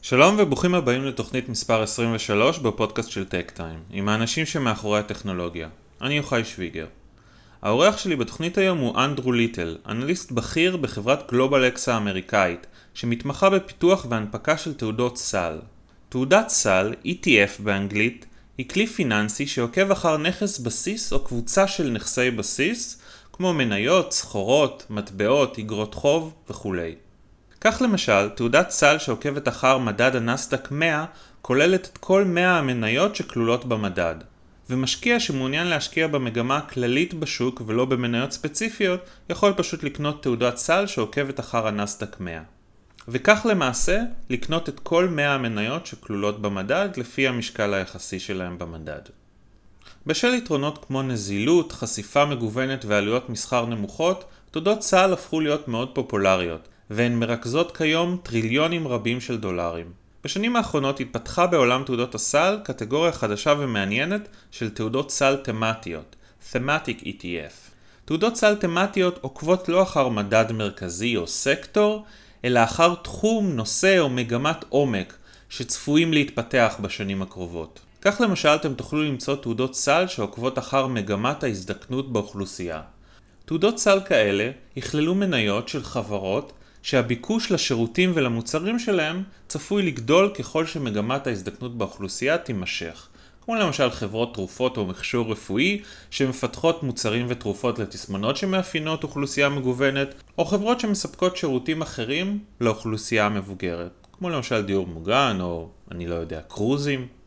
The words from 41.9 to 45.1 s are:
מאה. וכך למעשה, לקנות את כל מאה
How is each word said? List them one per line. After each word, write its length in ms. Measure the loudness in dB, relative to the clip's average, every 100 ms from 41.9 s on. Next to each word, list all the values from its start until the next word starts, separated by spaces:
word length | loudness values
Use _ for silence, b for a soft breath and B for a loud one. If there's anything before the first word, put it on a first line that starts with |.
| -4 -10 -8
מאה. 220 | -10 -10 -14 -20 _ -20 _ -20 -6
וכך 380 | 0 4 4 4
למעשה, 500 | 2 2 2 2 2 0 -6 -4
לקנות 380 | -4 -2 -2 -4
את 120 | -8
כל 280 | 0 2
מאה 260 | 2